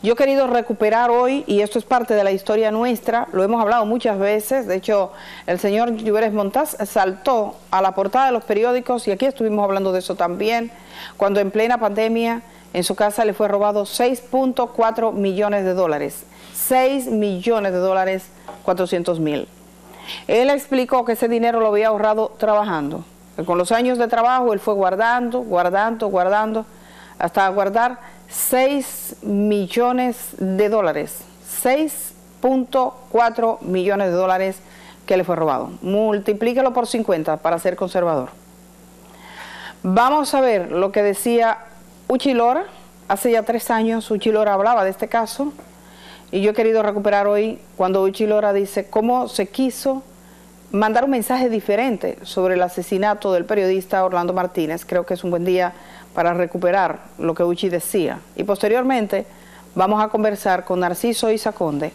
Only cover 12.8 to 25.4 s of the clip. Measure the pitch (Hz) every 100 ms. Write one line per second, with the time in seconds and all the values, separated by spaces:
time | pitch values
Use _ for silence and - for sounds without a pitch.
12.8 | 175 190 208 208 220 185 208 202 208 208
13.8 | 202 - 247 254 - 262 262 254 240 -
14.8 | 226 226 226 202 196 185 208 202 190 185
15.8 | 175 147 143 - - - - - - 254
16.8 | 262 277 247 220 208 185 185 226 196 180
17.8 | 185 190 185 190 - - - - - 180
18.8 | 180 180 175 165 156 147 - - - -
19.8 | - - - - - 220 262 285 - 262
20.8 | 247 254 240 220 233 233 233 233 220 208
21.8 | 220 214 214 214 220 - 214 208 208 165
22.8 | 143 156 165 - - - 170 175 180 226
23.8 | 247 247 233 233 233 254 247 202 220 202
24.8 | 190 190 226 247 240 247